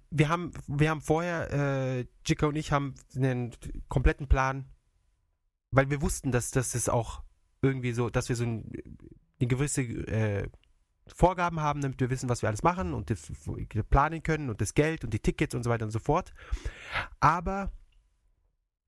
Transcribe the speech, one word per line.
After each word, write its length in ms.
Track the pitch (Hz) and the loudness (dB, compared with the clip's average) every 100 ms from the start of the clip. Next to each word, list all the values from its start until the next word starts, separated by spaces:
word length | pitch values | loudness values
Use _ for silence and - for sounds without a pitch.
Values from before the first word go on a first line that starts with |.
| - | -2
wir 180 | 151 147 | 2 2
haben, 220 | 170 165 - - | 2 -2 -8 -4
wir 240 | 143 151 | 0 2
haben 100 | 156 | 0
vorher, 520 | - 156 175 165 - | 0 0 0 -4 -2
äh, 540 | 143 143 135 131 127 127 - - | 0 0 0 -2 -4 -6 -6 -2
Jika 200 | 160 151 | 2 2
und 100 | 151 | 0
ich 160 | - | 0
haben 220 | 143 139 131 - | 0 0 -8 -10
einen 400 | 131 131 123 117 - - - - | 0 0 0 -4 -8 -12 -10 -2
kompletten 400 | 135 151 - 139 | 2 4 2 2
Plan, 380 | 135 131 135 135 - _ _ _ _ _ _ _ _ _ | 4 2 -2 -8 -18 _ _ _ _ _ _ _ _ _
weil 180 | 131 135 | 2 4
wir 140 | 143 | 2
wussten, 300 | 143 - 139 | 0 0 2
dass, 180 | 120 - | 2 2
dass 240 | 135 117 | 0 0
es 140 | 117 - | 0 0
auch 340 | 123 107 - - _ _ _ | 0 -2 -8 -14 _ _ _
irgendwie 300 | 135 131 123 | 0 2 -2
so, 180 | 117 120 | -2 0
dass 180 | 127 120 | 0 -2
wir 80 | 117 | -2
so 80 | |
ein, 260 | 120 113 - - - - - - _ - | -2 -4 -8 -12 -14 -16 -20 -20 _ -2
eine 80 | 120 | 0
gewisse, 340 | 127 143 139 | 0 0 -2
äh, 680 | 120 - - 110 107 101 92 - _ _ _ _ - | -2 -4 -2 0 0 0 -4 -10 _ _ _ _ -16
Vorgaben 520 | - 175 180 175 165 | 4 4 6 0 0
haben, 200 | 151 147 | 0 0
damit 180 | 139 127 | -2 0
wir 100 | 123 | 0
wissen, 180 | 131 127 | 0 -2
was 140 | 120 | 0
wir 60 | 107 | 0
alles 160 | 107 | 2
machen 280 | 170 180 180 | 2 0 -2
und 180 | 120 - | -4 -4
das 200 | - - | -4 -6
f-, 580 | 143 147 - 160 107 - | -12 -10 -8 -6 -4 2
planen 360 | 139 151 160 | 4 4 0
können 260 | - 156 139 | -2 0 -2
und 100 | 101 | -2
das 140 | 107 | 0
Geld 300 | - 156 160 | 2 2 2
und 100 | - | -4
die 60 | - | -2
Tickets 340 | - - 151 | 0 2 0
und 80 | 127 | 0
so 80 | 120 | 0
weiter 140 | 113 | 0
und 80 | 110 | 0
so 80 | 107 | -2
fort. 340 | - 165 - - - - - - - - - - | 2 2 0 -10 -8 -6 -6 -10 -8 -6 -6 2
Aber 500 | 147 175 180 196 190 - - _ _ _ _ _ _ _ _ _ | 2 2 0 -4 -4 -8 -16 _ _ _ _ _ _ _ _ _